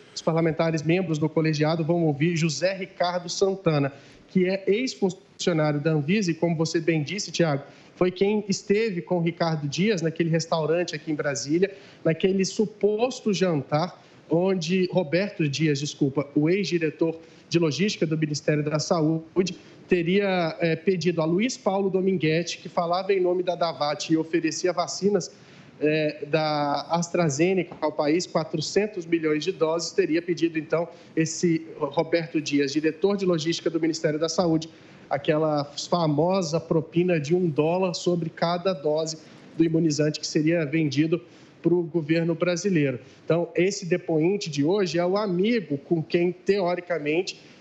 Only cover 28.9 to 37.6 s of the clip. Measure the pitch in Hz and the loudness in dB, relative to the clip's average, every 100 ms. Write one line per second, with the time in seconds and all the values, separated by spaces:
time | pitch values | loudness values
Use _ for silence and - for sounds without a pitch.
28.9 | 185 165 170 156 151 156 165 160 165 160 | -4 -2 0 0 0 -2 2 2 2 0
29.9 | - 175 165 170 156 170 160 147 160 170 | 0 2 0 0 0 0 0 -2 0 -2
30.9 | - - - 156 - 175 160 - - 143 | -8 -4 0 0 2 2 2 -2 -6 -2
31.9 | 170 160 170 160 160 139 143 139 151 156 | 0 2 2 2 -4 2 2 2 2 0
32.9 | 151 196 202 185 170 151 165 170 160 165 | 2 2 2 2 2 0 -2 -2 0 0
33.9 | - 160 151 165 180 175 160 - - - | 0 -2 0 0 0 2 2 -2 -14 -20
34.9 | - - 139 - 151 156 147 135 - - | -20 -6 -2 0 0 2 0 -4 -8 -4
35.9 | 175 160 147 170 190 170 160 - 165 151 | 0 2 2 2 0 -2 -4 0 -2 0
36.9 | 165 180 165 143 180 175 143 | 0 2 0 0 0 2 0